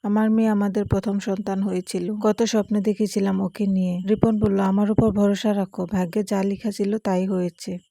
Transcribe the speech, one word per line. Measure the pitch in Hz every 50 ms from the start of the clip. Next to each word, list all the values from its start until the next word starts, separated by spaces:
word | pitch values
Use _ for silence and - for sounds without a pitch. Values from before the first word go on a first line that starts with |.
| -
আমার | 208 208 214 220 220
মেয়ে | 220 220 226 220
আমাদের | 214 202 202 202 190 208 202
প্রথম | - - 196 190 220 196 202
সন্তান | - - 196 190 202 202 196 196 196
হয়েছিল, | 202 185 185 185 - - 185 175 175 214 208 208
কত | 214 208 - 233
স্বপ্ন | 214 - 220 202 - 208 208
দেখেছিলাম | 190 214 202 - 214 196 - 208 196 196 190 190
ওকে | 196 180 - - 214
নিয়ে।" | 196 190 190 185 180 180 180 185 190
রিপন | 220 214 - 226 220 208
বলল, | 208 214 196 196
"আমার | 196 190 190 202 208 202
উপর | 214 202 240 220
ভরসা | 196 202 202 202 202 190 - 214 208
রাখো, | 202 190 190 - - 180
ভাগ্যে | 175 - 185 185 170 170 220 202
যা | 190 208 196 196
লেখা | 202 202 190 - 220
ছিল | 208 - 202 196 208
তাই | 220 _ 202 185 180 185
হয়েছে | 190 202 185 180 175 170 _ - - 180 175 _ _